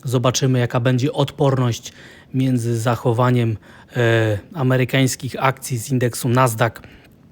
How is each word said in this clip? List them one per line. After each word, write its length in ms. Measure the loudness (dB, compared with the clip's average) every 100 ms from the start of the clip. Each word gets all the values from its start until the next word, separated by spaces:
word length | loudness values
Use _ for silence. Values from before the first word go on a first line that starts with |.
zobaczymy, 540 | -4 0 0 0 0 2
jaka 220 | 0 0
będzie 320 | 0 0 0
odporność 800 | -2 -4 0 0 2 0 -2 -10 -20 -20 -20 -8
między 440 | -2 0 0 0 -2
zachowaniem, 800 | -2 0 0 2 2 2 0 -4 -10 -20 -10 -2
e, 420 | 2 2 2 -2 -6
amerykańskich 840 | -2 0 2 0 0 0 -2 -8 -2
akcji 400 | -2 -2 -6 -6
z 120 | -2
indeksu 380 | -2 -2 -2 0
Nasdaq 520 | 2 2 2 -2 -2 -16 -20 -20 -20 -20